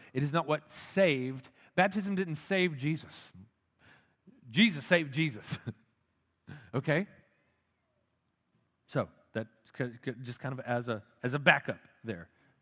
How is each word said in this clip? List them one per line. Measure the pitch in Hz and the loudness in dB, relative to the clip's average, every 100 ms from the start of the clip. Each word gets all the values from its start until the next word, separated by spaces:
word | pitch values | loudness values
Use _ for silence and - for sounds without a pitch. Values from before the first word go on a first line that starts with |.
| - | -8
it | 131 | -4
is | 143 | 0
not | 165 151 | 0 0
what | 151 - | -2 -2
saved, | - - 196 190 135 127 131 - _ - | -8 -2 4 4 4 -2 -6 -12 _ -6
baptism | - 196 202 196 | 2 2 2 -2
didn't | 190 185 151 | -2 -2 -4
save | - 190 180 139 | -2 2 2 0
Jesus. | 143 156 - - - 92 98 _ _ _ - - _ _ - - 123 | -2 -2 -6 -18 -18 -20 -20 _ _ _ -20 -20 _ _ -20 -20 -2
Jesus | 123 226 151 | 6 6 6
saved | - 175 147 | 2 2 2
Jesus. | 131 160 107 - - | 0 0 -2 -8 -8
<laughs> | - - _ _ _ _ _ _ - - - | -8 -10 _ _ _ _ _ _ -20 -20 -6
Okay? | 135 156 151 208 - _ _ _ _ _ _ _ _ _ _ _ _ _ _ _ _ - | -4 0 0 0 -10 _ _ _ _ _ _ _ _ _ _ _ _ _ _ _ _ -6
So | 143 98 - _ | -4 -4 -6 _
that | 113 113 _ _ - | -8 -8 _ _ -8
c-, | 123 117 | -8 -8
c-, | 139 120 | -10 -8
just | 123 120 | -10 -10
kind | 135 | -8
of | 131 | -8
as | 120 120 120 | -2 -2 -2
a, | 110 - _ | -6 -8 _
as | 123 | -4
a | 143 | 2
backup | 139 143 - 95 - _ | 4 4 2 -8 -10 _
there. | 113 87 - _ _ _ | -10 -10 -10 _ _ _